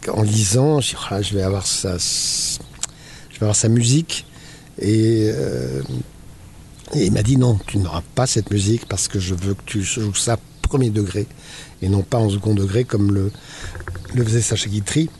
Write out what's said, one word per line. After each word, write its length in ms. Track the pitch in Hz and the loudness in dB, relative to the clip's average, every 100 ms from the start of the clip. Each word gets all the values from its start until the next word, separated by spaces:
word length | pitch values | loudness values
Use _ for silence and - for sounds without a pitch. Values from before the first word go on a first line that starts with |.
| - | -2
en 80 | - | 0
lisant, 600 | 107 107 101 117 143 151 | 2 2 4 4 4 4
je 80 | - | 0
dis, « 60 | - | -4
Oh 140 | - 98 | -4 -4
là, 60 | |
je 100 | 98 | -2
vais 80 | 101 | 0
avoir 240 | 95 98 92 | 0 0 -2
sa, 320 | - 98 90 | -2 -2 -2
je 1400 | - - - - - - - - - - - - - | -2 -2 -2 -2 -4 -6 -12 -12 -12 -12 -20 -20 -14
vais 80 | - | -2
avoir 140 | 107 104 | 0 2
sa 140 | 110 | 4
musique. » 560 | 117 113 143 165 - - - - - - - | 4 6 4 2 -6 -10 -18 -20 -20 -18 -4
Et, 500 | 98 110 110 113 107 | 2 4 4 4 2
euh, 480 | 131 - - 64 65 135 62 - - - - - - - - - | 0 -2 -4 -4 -6 -6 -8 -10 -14 -20 -20 -20 -20 -20 -20 -6
et 120 | 151 190 | 0 2
il 60 | |
m'a 120 | 147 | 2
dit, « 140 | 107 135 | 4 4
Non, 200 | 123 104 - | 4 2 0
tu 140 | 101 | -2
n'auras 240 | 92 80 - - | -2 -4 -4 0
pas 120 | 127 | 0
cette 240 | 113 98 | 0 0
musique 340 | 104 98 117 - | 0 2 0 -2
parce 200 | 98 - | -4 -4
que 120 | 104 | -4
je 140 | 90 | -2
veux 220 | 92 98 98 | -2 -2 -4
que 80 | - | -4
tu 160 | 104 | -4
joues 320 | 92 - 107 | -4 -2 -2
ça 240 | 95 - 113 - - | -2 0 -2 -4 -4
premier 300 | - 143 123 | 0 2 2
degré 340 | 107 98 98 98 - - - - - | 2 0 -2 -6 -8 -20 -18 -20 -4
et 80 | 95 | 0
non 140 | 98 | 2
pas 160 | 92 120 | 2 2
en 100 | 110 | 2
second 240 | 98 104 | 2 2
degré 300 | 101 95 107 | 2 2 0
comme 280 | 123 107 101 | 0 2 2
le, 200 | 98 98 - - - - - - - - | 2 0 -4 -14 -14 -12 -12 -12 -12 -4
le 100 | 123 | 0
faisait 180 | 113 117 | 2 2
Sacha 280 | 107 107 101 | 0 -2 -2
Guitry. 400 | 104 98 151 160 - | -4 0 0 0 -4